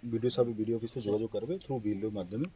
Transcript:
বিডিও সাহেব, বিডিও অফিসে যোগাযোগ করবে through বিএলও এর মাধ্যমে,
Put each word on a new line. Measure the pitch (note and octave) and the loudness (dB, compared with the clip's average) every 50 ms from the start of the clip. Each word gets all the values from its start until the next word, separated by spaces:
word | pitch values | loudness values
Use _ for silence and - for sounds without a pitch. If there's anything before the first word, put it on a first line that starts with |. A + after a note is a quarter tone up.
| - | -4
বিডিও | A#2+ A#2 A2+ A2+ B2 | 0 -2 2 2 2
সাহেব, | B2 - B2 A#2+ A#2 | 4 4 4 4 4
বিডিও | G#2+ A2 G#2+ A#2 | -2 0 0 0
অফিসে | A2+ A2+ A2+ - C3 | 0 0 -4 -4 -4
যোগাযোগ | A2+ G#2 G2+ G#2 A2+ A2+ | 0 2 2 2 2 0
করবে | - C3 A2+ B2+ F3 | -2 -2 -2 -2 -4
through | F#3+ - - C#3 B2+ | -6 -4 -4 -4 -2
বিএলও | G#2+ G#2 G#2+ G2 G2+ A2 | 0 0 0 0 0 -2
এর | G#2+ | -2
মাধ্যমে, | G#2 F#2 F2 G2 A#2 D3 F#3 - | -2 -4 -4 -2 -4 -4 -4 -6